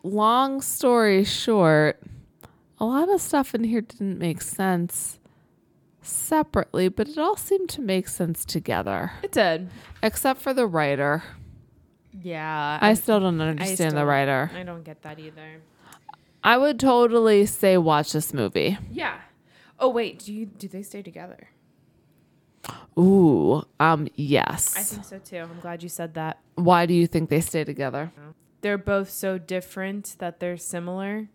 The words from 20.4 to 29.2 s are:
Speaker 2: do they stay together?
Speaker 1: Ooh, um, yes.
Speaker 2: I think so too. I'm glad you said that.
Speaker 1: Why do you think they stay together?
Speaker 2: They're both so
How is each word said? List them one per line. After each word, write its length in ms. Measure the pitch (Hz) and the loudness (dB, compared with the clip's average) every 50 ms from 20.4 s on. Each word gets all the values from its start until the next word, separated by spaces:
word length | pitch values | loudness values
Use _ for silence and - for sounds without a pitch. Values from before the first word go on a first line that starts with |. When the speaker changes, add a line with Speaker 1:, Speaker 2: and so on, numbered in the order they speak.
| 226 | -12
Speaker 2:
do 220 | 202 - - 202 185 | -14 -14 -16 -16 -14
they 140 | - 190 | -12 -14
stay 180 | 202 - - 202 | -14 -14 -16 -16
together? 460 | 190 180 165 160 170 180 - - - _ _ _ _ _ _ _ _ _ _ _ _ _ _ _ _ _ _ _ _ _ _ _ - - - - - _ _ 165 | -16 -16 -18 -18 -18 -18 -20 -20 -20 _ _ _ _ _ _ _ _ _ _ _ _ _ _ _ _ _ _ _ _ _ _ _ -16 -16 -16 -16 -20 _ _ 4
Speaker 1:
Ooh, 640 | 175 185 196 196 180 156 131 87 73 82 123 151 - _ _ _ | 6 6 8 8 6 6 6 4 4 2 2 0 -2 _ _ _
um, 260 | 156 160 160 151 151 - _ | 2 2 2 0 -2 -8 _
yes. 600 | - 151 135 143 123 - - - - - - - | -6 -2 2 2 2 2 0 -2 -4 -4 -4 -4
Speaker 2:
I 60 | - | -4
think 220 | 202 190 208 208 - | -4 -6 -8 -10 -14
so 140 | - 196 190 | -16 -18 -18
too. 200 | _ - 190 175 | _ -14 -14 -14
I'm 220 | 165 170 170 175 | -14 -14 -16 -14
glad 220 | 175 175 170 170 | -12 -12 -12 -12
you 60 | 170 175 | -12 -12
said 260 | - - 170 165 156 | -10 -10 -10 -8 -8
that. 240 | 160 156 160 165 _ _ _ _ | -8 -8 -8 -8 _ _ _ _
Speaker 1:
Why 320 | - 175 175 180 170 170 | 2 4 4 6 6 4
do 80 | 170 175 | 4 4
you 120 | 170 170 | 4 4
think 220 | 165 - 160 160 - | 4 2 -2 0 2
they 120 | 147 156 | 0 0
stay 240 | 165 - - 160 151 | 0 0 -4 -4 -4
together? 480 | 151 143 - 143 131 123 139 156 170 _ 147 147 151 160 _ _ _ _ _ | -4 -6 -6 -6 -6 -4 -6 -8 -10 _ -20 -20 -20 -20 _ _ _ _ _
Speaker 2:
They're 180 | - 208 202 202 | -4 -4 -4 -4
both 320 | 196 202 202 196 196 196 | -2 -2 -2 -2 -2 -4
so 260 | - - | -8 -6